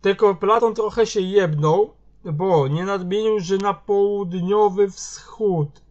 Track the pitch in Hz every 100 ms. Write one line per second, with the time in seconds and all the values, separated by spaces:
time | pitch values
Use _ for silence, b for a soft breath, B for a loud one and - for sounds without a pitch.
0 | 196 196 214 185 196 226 226 214 214 226
1 | 220 214 185 202 180 151 156 170 214 -
2 | _ _ 190 151 190 165 135 151 190 196
3 | 180 202 220 214 175 196 202 196 - 202
4 | 202 202 196 180 175 208 208 190 202 -
5 | - - - - 214 175 147 - _